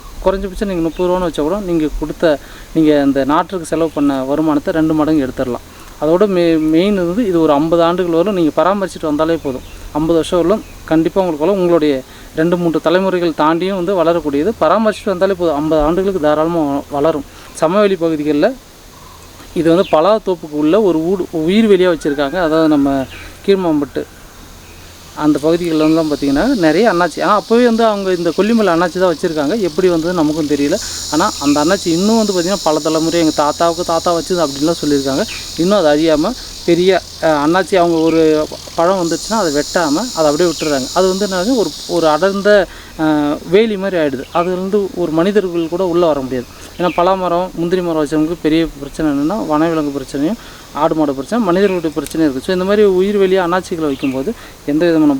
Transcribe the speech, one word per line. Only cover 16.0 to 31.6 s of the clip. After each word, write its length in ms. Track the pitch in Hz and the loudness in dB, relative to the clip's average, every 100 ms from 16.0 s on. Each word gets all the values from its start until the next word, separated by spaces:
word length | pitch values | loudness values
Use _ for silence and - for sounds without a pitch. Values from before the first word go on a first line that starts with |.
| 190 185 | -2 0
தாராளமா 560 | 151 151 160 170 147 139 | 0 2 0 0 -2 -4
வ-, 60 | 135 | -4
வளரும். 340 | 143 156 156 139 - - - | -2 0 0 -6 -16 -20 -2
சமவெளி 400 | 160 190 208 190 | 0 2 2 2
பகுதிகள்ல 600 | 165 160 151 147 190 262 - - - - - - - - - - | -2 -2 0 2 2 0 -10 -20 -20 -20 -20 -20 -20 -20 -8 -2
இது 140 | 160 | 2
வந்து 180 | 170 190 | 2 2
பலா 280 | 156 170 220 202 | 2 4 2 0
தோப்புக்கு 240 | 175 160 | -6 -6
உள்ள 320 | 147 151 190 | -2 2 4
ஒரு 160 | 214 160 | 2 2
ஊடு, 280 | 165 190 - | 0 -2 -2
உயிர் 400 | 165 156 202 226 | -2 0 2 4
வெளியா 240 | 190 180 165 | 4 4 0
வச்சிருக்காங்க. 400 | 160 143 143 170 | -2 -2 -2 -2
அதாவது 340 | 170 160 160 | 0 2 4
நம்ம 360 | 151 139 135 127 - - - - | 4 2 0 -4 -10 -18 -8 -2
கீழ்மாம்பட்டு 580 | 196 180 156 143 - 147 - - - - - - - - - - - | 0 0 -2 -2 -6 -10 -14 -20 -20 -20 -20 -20 -20 -20 -20 -18 -4
அந்த 240 | 151 143 | 0 0
பகுதிகள்ல 440 | 151 170 175 160 156 | 0 0 0 0 2
வந்துலாம் 260 | 160 156 | 2 0
பார்த்தீங்கன்னா, 420 | 143 139 139 214 269 | -2 0 0 0 2
நிறைய 380 | 165 156 226 | 2 4 2
அண்ணாச்சி. 300 | 175 175 - | 2 0 0
ஆனா, 120 | 311 311 | 0 0
அப்பவே 300 | - 226 247 | 2 2 4
வந்து 200 | 226 226 | 4 2
அவங்க 280 | 208 190 | 0 -2
இந்த 200 | 185 175 - | 0 0 0
கொல்லிமலை 380 | 202 233 202 165 | 2 2 2 2
அண்ணாச்சி 240 | 180 185 | 0 0
தான் 160 | 185 160 | 0 0
வச்சிருக்காங்க. 460 | 180 156 143 214 | -2 -2 0 0
எப்படி 280 | 180 151 185 | -2 0 2
வந்தது 240 | 170 160 | 2 0
நமக்கும் 360 | 180 151 156 147 | 0 0 0 -2
தெரியல. 260 | 143 143 196 - - - | 0 0 -2 -4 -10 -4
ஆனா, 180 | 151 202 - | -2 -2 -2
அந்த 240 | 143 143 | 0 2